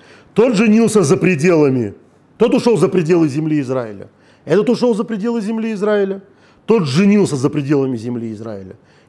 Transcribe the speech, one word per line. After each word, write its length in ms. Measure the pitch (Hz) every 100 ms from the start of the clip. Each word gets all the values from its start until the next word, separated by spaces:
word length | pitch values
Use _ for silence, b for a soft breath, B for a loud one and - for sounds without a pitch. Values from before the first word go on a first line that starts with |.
| B B B -
Тот 200 | 254 202
женился 460 | 226 220 226 208
за 160 | 151 185
пределами, 800 | 175 165 165 165 147 131 107 - _ _ _ _
тот 160 | 226
ушел 240 | 247 240 208
за 120 | 165
пределы 380 | 185 160 175 156
земли 320 | 135 156 151
Израиля, 500 | 123 131 117 101 98 _ b b -
этот 240 | 180 214
ушел 240 | 226 247
за 100 | 208
пределы 380 | 185 220 226 233
земли 320 | 202 226 226
Израиля, 480 | 214 208 208 196 196 - b b b -
тот 200 | 226 151
женился 500 | 135 202 208 170 143
за 140 | 135
пределами 480 | 147 139 147 135 120
земли 340 | 117 120 113
Израиля, 460 | 104 113 101 92 - b b